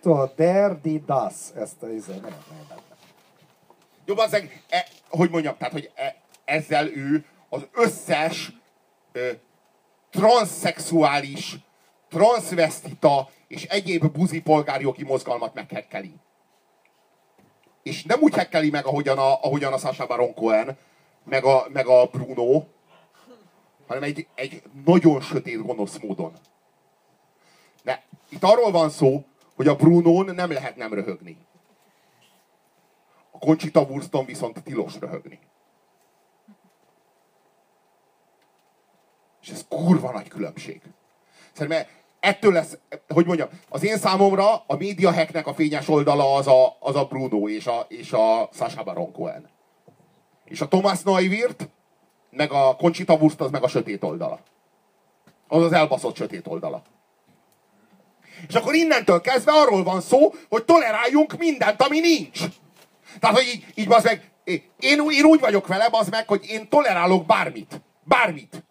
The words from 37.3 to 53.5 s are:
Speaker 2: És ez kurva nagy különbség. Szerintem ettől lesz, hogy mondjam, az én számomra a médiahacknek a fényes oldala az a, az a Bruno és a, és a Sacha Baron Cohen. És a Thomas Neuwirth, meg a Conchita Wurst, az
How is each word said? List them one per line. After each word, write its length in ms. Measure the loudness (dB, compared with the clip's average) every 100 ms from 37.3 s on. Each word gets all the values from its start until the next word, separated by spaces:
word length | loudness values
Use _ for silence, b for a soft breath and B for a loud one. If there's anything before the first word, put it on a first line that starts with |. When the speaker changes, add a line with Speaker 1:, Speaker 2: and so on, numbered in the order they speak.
| _ _ _ _ _ _ _ _ _ _ _ _ _ _ _ _ _ _ _ _ _
Speaker 2:
És 80 | -20
ez 160 | -20 -10
kurva 420 | -4 0 0 -2
nagy 160 | -12 -16
különbség. 520 | -14 -14 -14 -20 -20 _ _ _ _ b b b
Szerintem 300 | -12 -6 -6 -8 b b _
ettől 320 | -4 2 2
lesz, 260 | 2 -2 -14 _ -20 _
hogy 180 | 0 2
mondjam, 220 | 0 -6 B B
az 140 | -6
én 140 | -4 -2
számomra 680 | -2 2 4 4 2 0 _
a 100 | -6
médiahacknek 720 | -6 0 0 2 -2 -4 -8
a 80 |
fényes 340 | -4 -2 -2 0
oldala 460 | 2 2 2 2
az 120 | 2 6
a, 300 | 6 6 2
az 160 | -4 -2
a 80 |
Bruno 440 | -2 -4 -4 -2 -2
és 180 | -6 -4
a, 180 | -6 -6
és 240 | -14 -4
a 360 | 2 4 2 0
Sacha 300 | -6 -8 -6
Baron 300 | -10 -8 -8
Cohen. 360 | -8 -10 -10 -18 _ _ _ _ _ _ _ _ _
És 160 | _ -10
a 80 | 0
Thomas 340 | 0 2 -2
Neuwirth, 640 | 0 0 0 -2 -4 -6 -16 _ _ _ _ _ _
meg 220 | -6 -2
a 240 | 2 2 2
Conchita 380 | 0 -2 0
Wurst, 260 | 4 4 2
az 100 | -6